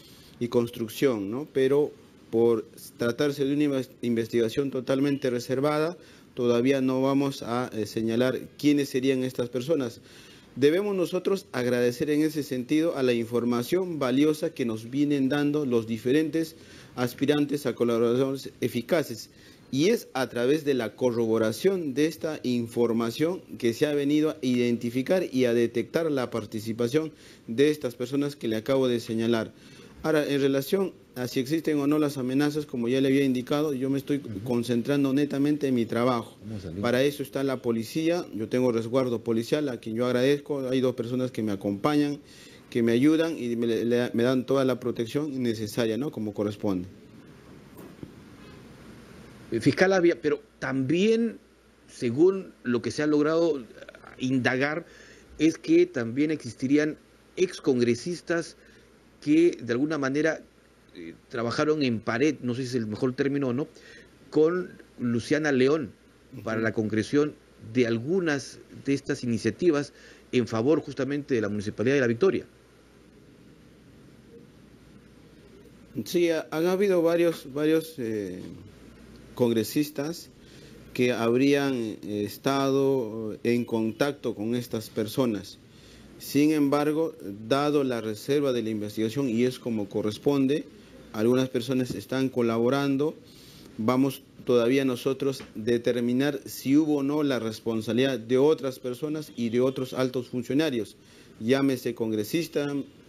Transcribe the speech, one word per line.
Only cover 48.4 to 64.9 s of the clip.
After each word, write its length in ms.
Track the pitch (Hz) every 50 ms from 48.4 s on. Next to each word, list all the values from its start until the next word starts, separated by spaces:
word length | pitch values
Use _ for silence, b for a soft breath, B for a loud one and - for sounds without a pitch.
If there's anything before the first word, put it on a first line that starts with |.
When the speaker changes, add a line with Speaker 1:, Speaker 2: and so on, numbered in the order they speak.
| - - - - - - - - - - - - - - - - - - - - - -
Speaker 2:
Eh, 120 | 117 113
fiscal 320 | 110 143 123 - 190 185 190
Avia, 280 | 185 170 170 160 -
pero 220 | - 147 147 - - - _ -
también, 800 | 156 135 131 135 131 131 156 175 202 220 226 226 233 220 196 - - _ _ _ _ _ _ _ _
según 640 | - - - 135 120 117 139 170 190 196 190 185 - - _ -
lo 180 | 123 120 117
que 100 | 110 120
se 100 | - -
ha 60 | 151
logrado 560 | 151 151 147 151 151 160 165 170 165 147 135 113 - - - - - - - - - - -
indagar, 640 | 127 127 131 131 120 120 127 127 139 147 156 170 - B B B B B B B B B B -
es 180 | 151 160 156
que 280 | - - - 160 175 175
también 460 | 175 - 131 117 113 117 139 151 156
existirían 640 | 156 - - 120 - - 135 127 143 147 151 156 143 - - - - - - - -
excongresistas 1200 | - 185 185 - - - 151 131 123 120 120 117 117 - 175 175 156 - - 170 170 160 - - b b b b b b b b - - - - -
que 360 | - 147 151 160 170 175 - -
de 100 | 120 117
alguna 260 | 120 123 147 156 160
manera, 440 | 147 135 131 135 147 156 160 151 - - - _ _ - _ _ _ _ _ -
eh, 180 | 90 85 82 85 - _ -
trabajaron 520 | - 113 117 120 113 - 151 151 151 156
en 200 | 139 127 117 104
pared, 340 | - 120 113 117 143 156 135 - -
no 120 | 120 117
sé 80 | 127 135
si 40 |
es 80 | 120 131
el 120 | 123 110
mejor 260 | 107 104 - 139 127 127
término 340 | - 139 139 139 143 139
o 60 | 127 120
no, 160 | 131 156 - - B B B B B B B - - - -
con 380 | - 151 156 160 175 180 180 - - - - -